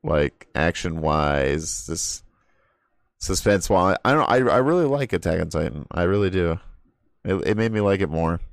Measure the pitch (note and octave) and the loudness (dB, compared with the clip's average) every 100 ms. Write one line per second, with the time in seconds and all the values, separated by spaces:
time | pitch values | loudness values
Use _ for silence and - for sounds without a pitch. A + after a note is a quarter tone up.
0 | - D#2 C#2+ _ - C2 D#2+ - F2+ D#2+ | 0 0 0 _ -12 -2 -2 -2 -6 -4
1 | D#2 D2+ D2 C#2+ C#2 D2 E2+ - - D#2+ | 0 0 2 0 0 -2 -4 -10 -8 -8
2 | - - - _ _ _ _ _ _ _ | -6 -8 -14 _ _ _ _ _ _ _
3 | _ _ - F#2 - G2+ - F#2+ F#2 F#2 | _ _ -4 -2 2 2 2 2 2 2
4 | A#2 D3 - B2+ B2+ G#2+ C3 F3+ D3+ C#3+ | 2 2 2 2 4 2 2 2 2 0
5 | C3 F2 F2 E2+ E2 D#2+ D#2 D2 - - | -2 -2 0 -2 -2 -2 -4 -6 -8 -2
6 | F2 G2+ G2 F#2 E2+ E2 - - _ _ | 0 2 0 2 0 -2 -8 -20 _ _
7 | _ _ - F#2+ - G#2 A2+ G#2+ G2+ G2 | _ _ -4 -2 0 0 0 0 2 2
8 | F#2 D#2+ E2 E2+ - | 0 0 0 -2 -6